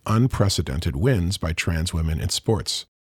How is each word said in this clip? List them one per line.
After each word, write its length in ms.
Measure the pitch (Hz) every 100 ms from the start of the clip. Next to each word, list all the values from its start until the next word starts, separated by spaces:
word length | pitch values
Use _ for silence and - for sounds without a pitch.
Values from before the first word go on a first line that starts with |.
| -
unprecedented 880 | 110 127 - 101 - 78 69 - 67
wins 400 | 117 113 87 98
by 160 | 80
trans 400 | 80 - 82 85
women 280 | 82 80 80
in 80 | -
sports, 580 | - - 101 67 - - _